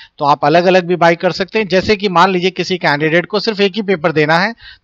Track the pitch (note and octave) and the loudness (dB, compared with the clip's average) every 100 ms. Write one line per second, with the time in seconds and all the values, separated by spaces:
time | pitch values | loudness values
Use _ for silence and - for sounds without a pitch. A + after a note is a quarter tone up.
0 | - _ C#3+ D3+ D3 E3 F3+ F#3 F3 F3 | -20 _ 0 2 2 2 4 2 0 0
1 | E3+ E3+ F#3 D#3+ F#3+ A3 G3+ F#3 G3 G#3+ | 2 2 -2 -4 -4 -4 -2 -2 0 -2
2 | G3+ E3+ F#3 F#3 F3+ F3+ E3+ F3+ E3 C#3+ | 0 2 2 2 -2 -4 -6 -4 -2 0
3 | D#3 E3+ E3 G#3 A3+ G3+ G3+ F#3 G3 F3+ | 0 0 -2 -4 -4 -2 -2 -2 -4 -2
4 | E3 D#3 D3+ E3 G3+ A#3 - - | -2 0 0 0 -2 -6 -18 -14